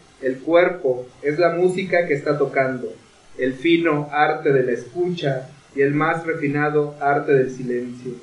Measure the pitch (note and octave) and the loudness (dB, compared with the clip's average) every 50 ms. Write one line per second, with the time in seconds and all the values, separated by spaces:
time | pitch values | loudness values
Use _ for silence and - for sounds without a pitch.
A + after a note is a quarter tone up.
0 | - _ _ - C#3 B2+ B2+ - - D#3 E3 E3+ F3+ - - - - C3 B2 B2 | -20 _ _ -6 -4 -4 -4 -4 0 4 4 6 6 4 2 0 0 0 0 -2
1 | - - - - C3+ D3 D3+ E3+ F3 E3+ E3 F3 F#3 F#3 F3+ F#3+ F#3 - F3+ F3 | -6 -10 -14 -6 -4 -2 2 2 2 2 4 2 2 2 2 0 -2 0 0 0
2 | E3+ E3 C#3+ C#3+ - D3+ C#3+ C#3+ C#3+ C3 - C#3 C3 C3 C3 B2 A2+ A2 - - | 2 0 -2 -2 0 -2 0 0 0 0 0 0 0 0 -2 -6 -8 -10 -12 -14
3 | - _ _ _ _ - - - B2+ C3+ C3 - - E3+ E3+ E3+ E3 E3 D3+ D3 | -20 _ _ _ _ -18 -6 -4 -4 -4 -2 -2 2 2 2 4 4 2 0 0
4 | C#3+ - D3 D3 D3+ D3+ - - - D3+ C3+ C3 B2 B2 A#2 - - - - F4 | -2 -2 0 0 2 2 0 0 2 2 2 4 2 0 -2 -4 -6 -8 -4 -2
5 | - - F3 E3+ D#3+ C3+ - - - - - - - - - C3+ C#3 C#3+ C#3+ D3+ | -2 -2 -2 -2 -2 -4 -4 -4 -8 -12 -18 -20 -20 -6 0 2 2 2 2 2
6 | D#3 E3 E3+ E3 E3+ E3 D#3+ D#3+ D3+ C#3+ C#3+ D3 D3 D3+ D3+ D3+ D3 D3 - - | 0 0 -2 -2 -4 -4 -4 -2 -2 -2 0 0 0 2 2 0 0 -2 -4 -2
7 | C#3+ C#3+ C#3+ D3 D3+ D#3 C#3+ C3 B2+ B2+ - - B2+ B2 B2 A#2+ B2 B2 A#2+ - | 0 0 0 2 2 4 4 4 2 0 -4 -6 -6 -4 -4 -4 -6 -8 -12 -12
8 | B2 B2+ A2+ - | -12 -12 -12 -12